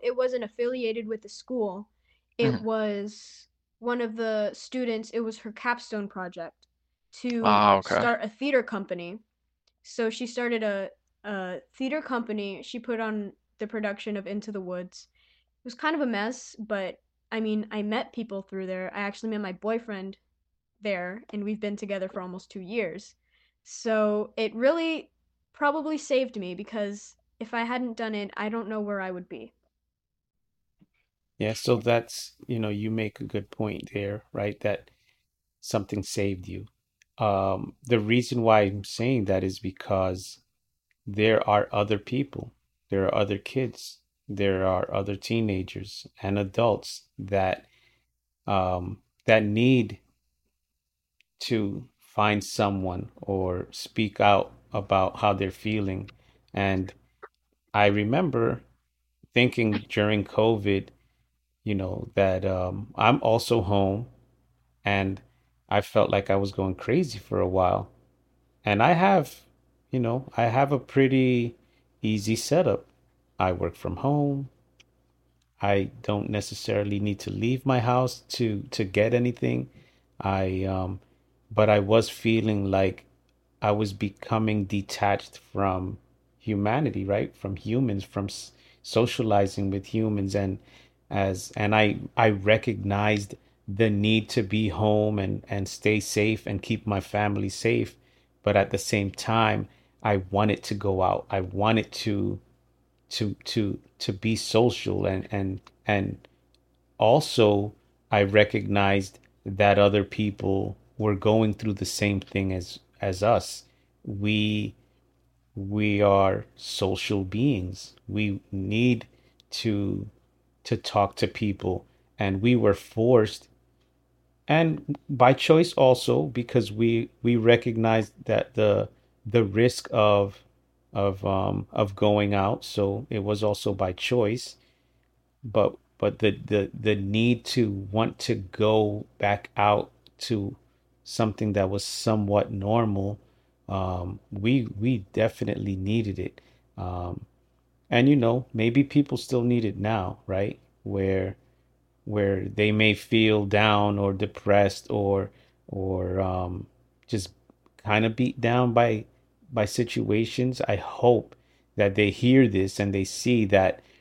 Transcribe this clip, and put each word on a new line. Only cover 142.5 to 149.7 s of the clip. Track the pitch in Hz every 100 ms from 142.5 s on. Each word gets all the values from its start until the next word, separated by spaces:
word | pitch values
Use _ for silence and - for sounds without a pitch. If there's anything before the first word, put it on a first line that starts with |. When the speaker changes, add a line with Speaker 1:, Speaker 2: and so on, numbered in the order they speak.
Speaker 3:
normal, | 104 98 113 113 98 98 104 _ _ _ _ -
um, | 95 92 90 90 104 _
we, | 101 107 135 113 101
we | 117 123 98
definitely | - 110 - - - 101 95
needed | 95 113 107 95
it. | 90 - _ _ _ -
Um, | 92 90 90 - - _ _ _ _ _ _
and, | 120 131
you | 147
know, | 113 123 123
maybe | 113 113 123
people | 139 147 143 127
still | - 127
need | 120 120
it | 110